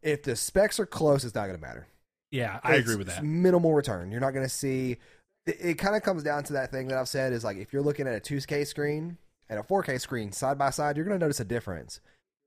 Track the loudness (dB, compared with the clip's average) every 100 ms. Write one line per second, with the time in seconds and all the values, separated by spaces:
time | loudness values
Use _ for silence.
0 | -2 -2 -2 -2 0 4 4 2 -4 2
1 | 4 4 2 -4 -4 -6 -10 -14 -16 _
2 | _ _ _ -4 -4 -2 2 4 4 0
3 | -2 -4 -2 4 6 8 6 4 2 -2
4 | -4 -2 -2 0 -2 -2 -2 -2 -2 -4
5 | -10 -20 _ _ -6 -4 -2 0 2 2
6 | 2 0 0 -2 -2 -4 -2 -4 -2 -2
7 | -2 0 0 0 -2 -6 -4 -2 0 0
8 | -2 -4 -4 -6 -2 -2 -2 -2 -2 -2
9 | -6 -10 _ _ -10 -8 0 0 0 -2
10 | -4 -4 -4 -4 -2 2 0 2 0 0
11 | 0 2 2 0 -2 -2 -2 -8 -10 -16
12 | _ _ _ _